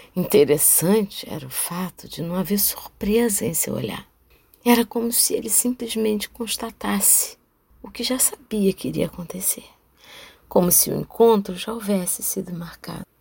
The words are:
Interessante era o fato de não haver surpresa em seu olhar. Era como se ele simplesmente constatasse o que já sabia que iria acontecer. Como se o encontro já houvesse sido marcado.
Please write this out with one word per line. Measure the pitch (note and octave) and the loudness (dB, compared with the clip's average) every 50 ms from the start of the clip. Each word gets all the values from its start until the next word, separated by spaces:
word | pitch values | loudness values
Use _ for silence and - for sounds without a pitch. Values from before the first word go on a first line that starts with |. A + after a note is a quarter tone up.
| - - _ | -20 -8 _
Interessante | F3+ F3+ - - G#3 D3 B2 D3 D#3 - - - - D#3 F3 G3+ A3+ G#3 G3+ - - - - | -4 0 4 6 6 6 6 4 4 4 4 4 4 4 4 4 4 2 0 -4 -8 -10 -10
era | - D#3 C3+ | -10 -10 -10
o | C3 | -8
fato | - - - - F3 F3+ F#3 F3 - - - - | -8 -6 -6 -6 -6 -6 -6 -8 -8 -12 -16 -14
de | - - D#3+ | -10 -8 -6
não | E3 F3 | -4 -2
haver | F#3 F#3 D#3 G#3 G3+ | -2 0 0 0 0
surpresa | - - - - - - - _ - G3 G#3+ A#3 A#3+ A#3 G3+ - G#3 | 2 0 -2 -4 -10 -16 -10 _ -2 2 2 4 4 2 2 0 -2
em | D#3 D#3+ | -2 -2
seu | - - - - | -2 -2 -2 -2
olhar. | - B2+ G3+ - - - - _ _ _ _ _ _ _ _ _ _ - | -4 -4 -4 -6 -8 -12 -16 _ _ _ _ _ _ _ _ _ _ 2
Era | A#3+ A#3+ A#3+ A#3 | 4 4 4 4
como | A#3 - A#3+ A#3 A#3 A#3 | 2 -2 -4 -2 0 0
se | - - - - | 2 2 2 0
ele | - A3+ A3 | -2 -2 0
simplesmente | - - - B3 B3 - A#3+ A3+ - A3 A3 A3 G#3+ G#3 - - | 0 0 0 0 -2 -4 -6 -6 -4 -2 0 0 0 -2 -4 -6
constatasse | - - A#3 G#3 - - A#3 A3+ - - - G3+ G3+ G3+ G3 - - - - - - - _ _ _ _ _ _ _ _ - | -8 -10 -8 -6 -6 -6 -6 -8 -10 -8 -4 -2 0 0 2 4 4 2 2 -2 -6 -14 _ _ _ _ _ _ _ _ -20
o | G3+ | -14
que | - - A#3+ | -10 -6 -4
já | - B3+ C4 | -2 0 0
sabia | - - - - - _ G#3+ G#3+ G3 F#3+ F#3+ | 0 -2 -2 -6 -10 _ -2 2 2 2 2
que | - - C#3+ | 0 -2 -6
iria | D#3 D#3 F3 | -2 -2 -2
acontecer. | D#3+ - - E3+ - - F#3 F#3+ - - - - - _ _ _ _ _ _ - - - - - - - _ _ _ | -2 -4 -6 -12 -12 -10 -6 -4 -4 -6 -6 -10 -18 _ _ _ _ _ _ -20 -20 -20 -20 -20 -20 -20 _ _ _
Como | - G3 F3 F3+ F3 | 2 2 2 4 4
se | - - - | 2 2 2
o | - - | 0 -4
encontro | D3 - - - A#3 A#3 A3 G3+ G3+ G3 F3+ | -6 -4 2 4 6 6 6 6 2 -2 -6
já | F#3 - - A3+ | -8 -8 -8 -8
houvesse | A#3 G#3 G3 G3+ F#3 F3+ F3 - - - | -6 -2 -2 0 0 0 -2 -4 -4 -6
sido | - - F#3+ F#3 F3+ F3 | -6 -6 -6 -6 -6 -8
marcado. | E3 E3+ E3 - - - F3 E3 E3 - - _ _ | -10 -10 -12 -14 -14 -14 -12 -12 -12 -12 -16 _ _